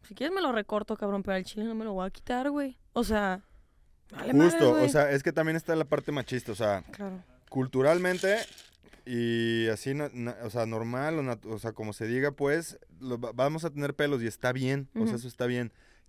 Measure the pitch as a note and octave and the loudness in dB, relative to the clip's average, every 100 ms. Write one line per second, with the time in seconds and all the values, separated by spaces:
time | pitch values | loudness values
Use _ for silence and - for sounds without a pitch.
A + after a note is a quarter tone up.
0 | - G3 C#4 F#4+ D#4+ A#3 G#3 G#3+ G#3 A3 | -18 -6 -4 0 0 0 -2 -4 -4 -4
1 | G3+ G3+ G3 F#3+ F#3 - A3+ A3 A3 F#3+ | -2 -2 -2 -4 -4 -6 -6 -4 -4 -4
2 | F#3 - - B3 C4+ C#4+ C#4 B3+ _ A3+ | -6 -6 -4 -2 0 -2 -4 -8 _ -2
3 | G#3+ A3 G3 F#3 - - _ _ _ _ | 2 2 2 -2 -8 -20 _ _ _ _
4 | _ - - C3+ E3+ E4 B2+ - - D3+ | _ -10 4 8 8 8 6 8 6 6
5 | C#3+ C#3 E3 D#3 D#3+ D#3+ - D#3+ D3 D3 | 4 2 2 2 2 0 0 0 2 0
6 | C#3+ D3 - B2+ - G#2 G#2+ G2 - - | 0 -4 -4 -4 -4 -2 0 0 -4 -12
7 | G3+ F#3 - - _ C3+ C3 C3 C#3 F3 | -10 -10 -16 -20 _ -4 0 2 4 4
8 | F3+ F3+ F#3 G#3+ - - - _ - - | 2 0 2 0 -2 -12 -20 _ -20 -18
9 | - A#2+ A#2 A#2 A#2 A2+ A2+ G#2+ C3+ C#3 | -6 -2 0 2 2 2 0 -2 -4 -4
10 | D3 A#2+ A#2+ G#2 A#2 A#2 A2+ A2+ A#2 B2 | -6 -6 -8 -8 -6 -4 -2 -4 -4 -4
11 | D3 D#3+ C3 A2+ G#2+ A2 A2+ - A2 G2+ | -4 -2 -4 -6 -8 -8 -8 -8 -8 -6
12 | A2 B2 C#3+ C#3 C#3+ D#3 E3 - - E2 | -2 0 0 0 0 0 -4 -14 -20 -14
13 | C3 A#2+ A#2+ A#2 C#3 D#3 E3 C#3+ C#3+ C3 | -8 -6 -6 0 0 0 -4 -4 -4 0
14 | D3 C3+ A2+ - B2+ B2+ C3 C#3 C3+ A3+ | 0 0 -2 -2 -2 0 0 -2 -4 -2
15 | A3+ F#3 B2 - B2 B2 A#2 - - - | -2 -2 -8 -4 -2 -2 -4 -10 -20 -20